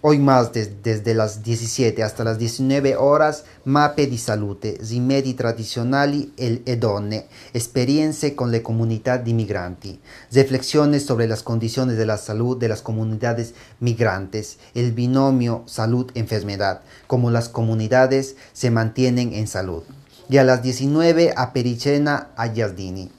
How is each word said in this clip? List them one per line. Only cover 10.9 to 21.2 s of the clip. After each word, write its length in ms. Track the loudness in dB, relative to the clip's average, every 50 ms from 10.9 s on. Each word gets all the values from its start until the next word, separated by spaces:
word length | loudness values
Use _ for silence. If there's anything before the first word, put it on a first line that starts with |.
| 2 0 0
sobre 240 | -2 0 0 0 0
las 140 | -2 -4
condiciones 560 | -4 -4 -4 -2 -2 -2 -2 -2 0 0 0 0
de 80 | 0
la 120 | 0 -2 -4
salud 400 | -4 -6 -4 -2 -2 -2 -2 -2
de 120 | -2 -2
las 140 | -2 -4 -4
comunidades 720 | -6 -4 -2 -2 -2 -4 -2 -2 -2 -2 -2 -4 -8 -10 -20 -20 -20 -12 _
migrantes, 800 | -2 -2 0 2 2 2 2 0 -6 -8 -8 -10 -10 -10 -16 _ -20 -12 _
el 160 | -2 -2 -2
binomio 720 | 0 -2 0 0 2 2 4 4 2 2 2 0 -2 -4 -8
salud-enfermedad, 1160 | -12 -6 -4 -2 0 0 -2 -2 -4 -6 -6 -4 -2 -4 -4 -4 -4 -4 -2 -2 -2 -2 -4 -10 -20 -20 -20 _ _
cómo 240 | 0 0 2 2
las 180 | 2 0 -2 -2
comunidades 840 | -4 -2 -2 0 0 -2 0 2 4 4 4 4 4 0 -2 -2 -10 -18 -20 -20 _
se 160 | -2 0 0
mantienen 640 | 2 2 0 -2 0 0 0 2 2 0 -2 -2 -4
en 140 | -4 -6 -4
salud. 340 | -4 -6 -6 -6 -8 -10 -10 -14 -20 -20 -20 _ _ -20 -8 2
Y 80 | 4 6
a 60 | 6
las 180 | 6 4 4
diecinueve 720 | 2 -4 -4 -2 -2 0 2 4 4 4 6 6